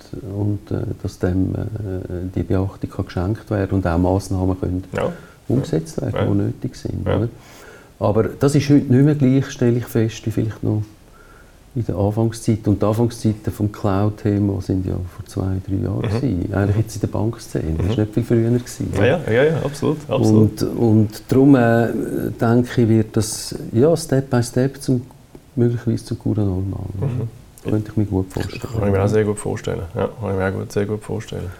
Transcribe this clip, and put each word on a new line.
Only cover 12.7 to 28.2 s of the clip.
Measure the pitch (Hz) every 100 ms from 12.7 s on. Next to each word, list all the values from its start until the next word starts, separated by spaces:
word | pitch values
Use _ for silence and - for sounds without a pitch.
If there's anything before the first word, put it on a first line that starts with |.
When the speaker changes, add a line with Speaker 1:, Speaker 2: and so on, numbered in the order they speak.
| 98
Speaker 1:
die | 104
Anfangszeiten | 110 117 - 113 107 -
vom | - 104
Cloud-Thema | - 107 95 107 104 107 101 101 98
sind | 95 95 92
ja | 92 92 -
vor | -
zwei, | 98 95 95 95
drei | 98
Jahren | 95 113
Speaker 2:
Mhm. | - 113
Speaker 1:
gewesen. | 131 90 -
Eigentlich | - 101 104
jetzt | - 101
in |
der | -
Bankszene. | 98 107 113 - - 78 80
Das | 87
Speaker 2:
Mhm. |
Speaker 1:
ist | 110
nicht | 107
viel | -
früher | 117 117 113
gewesen, | 120 120 - 98
Speaker 2:
Ja, | -
Speaker 1:
oder? | 113
Speaker 2:
ja, | 147 139
ja, | 113
ja, | 147 143
absolut, | 139 143 131 151 -
absolut. | 110 110 107 107 -
Speaker 1:
Und, | 101 -
und | 117 110 107 - -
darum, | 131 139
äh, | 135 117 117 113 - - 67 85 107
denke | 117 120 123 -
ich, | 113
wird | 110 107 117
das, | 104 - - - -
ja, | 117 147 165
Step | - 135 135
by | 123
Step | 120 127 135 -
zum, | - 127 120 - - - - 123
möglicherweise | 120 120 - 113
zum | - 113
Cura | 113 107
Normal, | 101 92 95 92 92 95
oder? | 139
Speaker 2:
Mhm. | 123 117 - - - -
Speaker 1:
Könnte | 107 104
ich | -
mir | 104
gut | 95